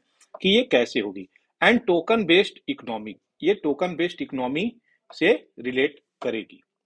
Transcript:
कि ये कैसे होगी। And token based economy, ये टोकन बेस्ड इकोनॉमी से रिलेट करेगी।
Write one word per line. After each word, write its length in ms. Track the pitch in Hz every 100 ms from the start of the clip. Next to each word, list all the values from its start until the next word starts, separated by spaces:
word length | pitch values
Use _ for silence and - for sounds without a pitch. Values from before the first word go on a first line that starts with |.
| _ _ _ -
कि 80 | 185
ये 140 | 208
कैसे 360 | 254 131 120 135
होगी। 300 | 101 95 92 _ _ -
And 160 | 175 233
token 400 | - 175 - 226
based 560 | 180 170 202 - - 135
economy, 380 | 120 113 107 - _ _
ये 100 | 151
टोकन 420 | 202 151 143 180 156
बेस्ड 260 | 175 -
इकोनॉमी 560 | 139 135 127 143 226 - _ _ _
से 360 | - 165 - - -
रिलेट 400 | 120 127 147 143 _ -
करेगी। 420 | 127 113 95 92 _ _